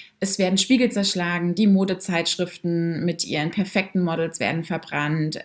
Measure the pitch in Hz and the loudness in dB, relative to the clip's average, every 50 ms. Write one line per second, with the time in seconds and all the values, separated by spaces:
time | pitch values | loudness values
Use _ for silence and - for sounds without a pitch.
0 | - - _ - 190 196 - - 190 185 190 190 - - 262 233 247 240 - 202 | -18 -16 _ -4 -2 -2 0 2 2 2 2 2 2 4 4 4 4 2 2 0
1 | 196 196 - 185 175 175 175 175 170 175 170 175 220 208 196 190 190 190 185 180 | 0 0 0 -2 -2 -2 0 0 0 0 2 4 4 6 6 6 4 2 -2 -4
2 | - - 180 170 165 - - - 180 175 - - - 175 170 170 170 170 165 156 | -2 -2 0 0 0 0 -2 -2 -4 -4 -6 -6 -4 -2 0 0 0 0 -2 0
3 | 165 175 165 170 - - 117 156 156 165 - 214 185 185 - 196 196 - - 185 | -2 -2 -2 -2 -4 -4 -2 -2 -2 -2 0 -2 -2 0 0 -2 -2 0 0 0
4 | 180 170 165 165 165 160 165 - 113 101 147 165 160 - 170 160 - - 139 147 | 0 0 0 0 -2 -2 -2 -2 -2 0 0 -2 -2 -4 -6 -6 -6 -4 -4 -2
5 | 147 147 156 160 151 156 156 - | 0 0 0 0 -2 -2 -4 -4